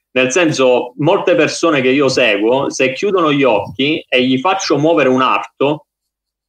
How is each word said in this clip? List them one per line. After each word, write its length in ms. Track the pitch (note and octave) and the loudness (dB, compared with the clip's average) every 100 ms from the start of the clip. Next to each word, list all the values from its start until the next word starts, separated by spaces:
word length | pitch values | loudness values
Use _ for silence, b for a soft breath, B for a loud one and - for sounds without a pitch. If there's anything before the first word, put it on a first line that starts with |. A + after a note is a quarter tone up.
| _ | _
nel 200 | B2+ B2+ | -2 0
senso, 600 | F3+ E3 C3+ B2+ B2 A#2+ - | 0 0 2 2 2 -2 -4
molte 380 | D3+ G3 - E3+ | 0 0 2 2
persone 460 | D3 - E3+ D3 | 0 0 -2 0
che 80 | B2+ | 0
io 200 | C3+ C3+ | 2 0
seguo, 600 | C#3+ A#2+ G2+ A2 C3 - | 0 0 2 0 0 -2
se 240 | - C3 | -2 -2
chiudono 380 | - G3+ F#3 D#3 | -2 -2 0 0
gli 120 | C#3+ | 2
occhi 600 | C3 G#2+ E2+ - C#3 D#3+ - | 2 0 -2 -4 -4 -4 -2
e 160 | B2+ B2+ | -2 0
gli 140 | C3 | 0
faccio 380 | F3+ G3 - C#3+ | -2 -2 -2 0
muovere 300 | D#3 E3 C3 | 0 2 2
un 140 | B2+ | 2
arto, 640 | B2+ G2+ - - C3+ D#3 _ _ _ _ _ _ | 0 -2 -4 -4 -4 -4 _ _ _ _ _ _